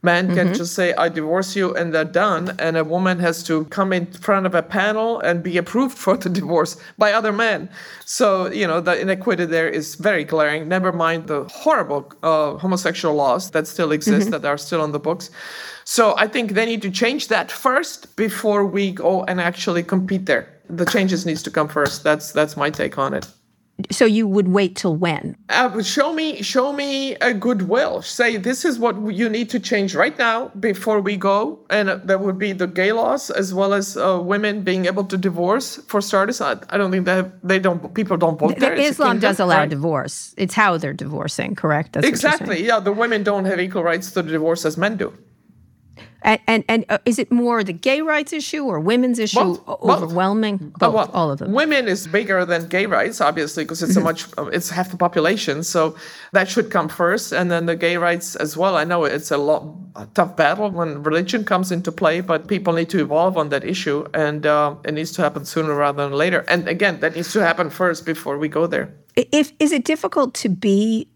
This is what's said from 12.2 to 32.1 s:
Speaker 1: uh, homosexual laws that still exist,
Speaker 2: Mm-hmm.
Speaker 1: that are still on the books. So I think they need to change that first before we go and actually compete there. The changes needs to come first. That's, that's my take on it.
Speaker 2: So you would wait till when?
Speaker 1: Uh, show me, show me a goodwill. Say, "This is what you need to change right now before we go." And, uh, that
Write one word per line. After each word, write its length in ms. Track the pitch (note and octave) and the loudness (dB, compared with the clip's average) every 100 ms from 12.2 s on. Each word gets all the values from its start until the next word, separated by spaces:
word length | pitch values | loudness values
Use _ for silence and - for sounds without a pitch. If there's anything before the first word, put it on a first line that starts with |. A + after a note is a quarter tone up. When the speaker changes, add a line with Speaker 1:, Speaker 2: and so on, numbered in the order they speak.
Speaker 1:
uh, 320 | D#3+ D#3 D3+ D3+ | 0 2 0 -2
homosexual 560 | F#3 F#3 F#3 - E3 | -2 0 0 -2 0
laws 360 | D3+ C#3 B2 F#3 | 2 2 2 0
that 160 | E3 D#3 | -4 -2
still 240 | - D#3+ | -2 0
exist, 380 | D3+ G#3+ G3+ G3+ | 0 2 2 2
Speaker 2:
Mm-hmm. 140 | D#3 | 0
Speaker 1:
that 20 | |
are 140 | C#3+ C#3+ | -2 -4
still 220 | - E3+ | -2 -2
on 120 | D3+ | -2
the 80 | D3 | -2
books. 300 | C#3+ F3+ - - - - - - | -2 -4 -6 -16 -16 -14 -14 -16
So 300 | - - A3 - | -4 4 4 4
I 80 | G#3+ | 2
think 240 | B3+ A3+ | 0 0
they 140 | G3+ A3+ | 0 0
need 160 | A3+ | -2
to 80 | G3+ | -4
change 380 | F#3 A#3 C#4+ - | 0 0 0 0
that 220 | G#3+ E3 | -2 -2
first 640 | - C4 C4 E4+ - - - | 0 2 2 -2 -10 -16 -2
before 480 | G#3+ G#3+ A3 G#3 G3+ | -2 0 2 2 2
we 260 | F#3 G3 | 0 -2
go 320 | F#3+ E3 F#3 | 0 0 0
and 160 | F#3 F3+ | 0 0
actually 420 | F3 F3 - E3+ | -2 -2 -2 -2
compete 440 | E3+ F#3+ F#3 F#3+ F#3 | 0 -2 0 -2 2
there. 200 | C3+ - - _ | 0 0 -20 _
The 160 | E3+ | -2
changes 400 | F3 G#3 F#3+ F3+ | 0 2 2 0
needs 180 | E3+ D#3 | -2 -4
to 60 | - | -4
come 180 | - D3+ | -2 -2
first. 340 | D3+ C#3+ - | 0 -2 0
That's, 280 | D#3 D3+ - | 0 0 0
that's 240 | - D3+ D3+ | -2 -2 0
my 140 | C#3+ | -4
take 280 | D3 C#3 - | -2 -6 -2
on 160 | C3+ | -4
it. 120 | C3+ - _ _ _ _ - F#3+ | -4 -8 _ _ _ _ -12 -8
Speaker 2:
So 140 | - A#3 | 2 4
you 200 | G#3+ G#3+ | 4 2
would 220 | G3 F#3 | 2 4
wait 260 | F#3+ F#3+ | 2 2
till 220 | F#3 F#3+ D#3 | 0 -2 0
when? 400 | F3 D#3+ - - - | 0 -2 -6 -12 0
Speaker 1:
Uh, 320 | - B3+ A3 | 2 2 0
show 300 | F#3+ - C#4+ | -4 0 0
me, 260 | D#4+ D#4 - | 0 -4 -4
show 300 | G3+ C4 C4+ | -2 0 0
me 420 | C#4+ C#4 C4+ C4+ - | -2 -4 -4 -4 0
a 180 | B3 | 0
goodwill. 680 | G#3+ A3 A3+ F#3 A3+ - - | 0 0 0 2 2 2 -2
Say, 380 | - - A#3+ A3+ | -8 0 0 0
"This 260 | G3 C4 | -2 0
is 140 | E4+ A#3+ | -2 0
what 180 | A#3 G3+ G#3+ | 0 0 -4
you 140 | F#3+ A#3 | -2 0
need 220 | G#3+ A#3 | 0 -2
to 100 | B3 | -4
change 340 | - G#3+ G3 | 0 0 0
right 240 | F#3 A3+ D4 | 2 0 2
now 320 | A#3+ A3+ C4+ G3+ | 0 0 -4 -4
before 400 | G#3+ F#3+ G#3 G#3+ | -2 -2 0 0
we 160 | G3 G3+ | 0 0
go." 400 | G3 G3+ B3+ - _ | 2 2 0 -6 _
And, 220 | G#3 G3 | 0 0
uh, 80 | F#3+ | -2
that 160 | F#3 | 0